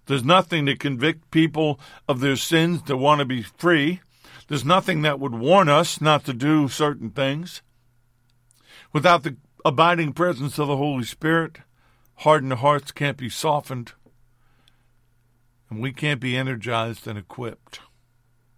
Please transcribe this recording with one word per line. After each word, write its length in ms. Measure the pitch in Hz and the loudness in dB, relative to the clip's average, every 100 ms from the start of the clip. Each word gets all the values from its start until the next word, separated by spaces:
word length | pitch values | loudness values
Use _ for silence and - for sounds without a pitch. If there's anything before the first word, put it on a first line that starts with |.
| - | -4
There's 180 | 139 | -2
nothing 440 | 120 185 175 165 139 | 4 4 4 0 -2
to 80 | 131 | -2
convict 560 | 147 127 143 160 _ | -4 -2 -2 -2 _
people 480 | 160 160 147 156 143 - - - | 2 2 2 -2 -2 -10 -10 -6
of 120 | 131 | -2
their 160 | 139 131 | 0 -2
sins 480 | - 165 165 170 | 0 2 2 0
to 120 | 117 131 | -4 0
want 240 | 139 147 | 2 2
to 60 | 135 | 0
be 160 | 127 | -4
free. 600 | 107 - 170 165 143 180 _ _ - - - | -8 -4 2 2 2 -2 _ _ -20 -20 -8
There's 160 | 147 127 | -4 2
nothing 360 | 185 180 160 | 2 2 0
that 180 | 151 139 | -2 -2
would 140 | 135 | -4
warn 340 | 117 123 196 165 | -4 2 4 6
us 320 | 147 170 - | 4 2 0
not 260 | 147 147 - | 2 2 0
to 80 | |
do 340 | 120 143 156 139 | -2 2 2 2
certain 420 | - 147 143 113 | 0 -2 -2 -8
things. 540 | 101 135 143 175 - - _ _ _ _ _ _ _ _ _ _ - - | -4 -4 -4 -10 -16 -20 _ _ _ _ _ _ _ _ _ _ -20 -8
Without 320 | 151 175 175 | 0 4 4
the 140 | 143 127 _ _ - | 2 -10 _ _ 0
abiding 480 | 135 165 175 156 | 4 4 2 -2
presence 460 | 131 175 123 139 131 | 0 -2 0 -4 -4
of 80 | 147 | -2
the 100 | 139 | -2
Holy 280 | 147 135 113 | -2 -4 -6
Spirit, 520 | - 156 165 160 - _ _ _ _ _ - | -6 0 0 -2 -8 _ _ _ _ _ -2
hardened 360 | 151 156 135 | 2 4 2
hearts 380 | 127 139 147 135 | -2 0 0 -2
can't 260 | - 143 139 | -6 -6 -4
be 100 | 127 | -10
softened, 680 | - 160 147 - 127 117 - _ _ _ _ _ _ _ _ _ _ _ _ _ _ _ _ - | -4 -2 -2 -4 -10 -12 -18 _ _ _ _ _ _ _ _ _ _ _ _ _ _ _ _ -14
and 120 | 110 | -8
we 100 | 131 | -8
can't 280 | 131 151 143 | -4 -4 -2
be 180 | 127 127 | -2 -2
energized 720 | 131 120 117 117 113 117 - | -2 -6 -4 -4 -4 -8 -10
and 100 | 104 | -12
equipped. 640 | 95 - 117 - _ - - _ _ _ _ _ _ | -12 -12 -12 -12 _ -20 -20 _ _ _ _ _ _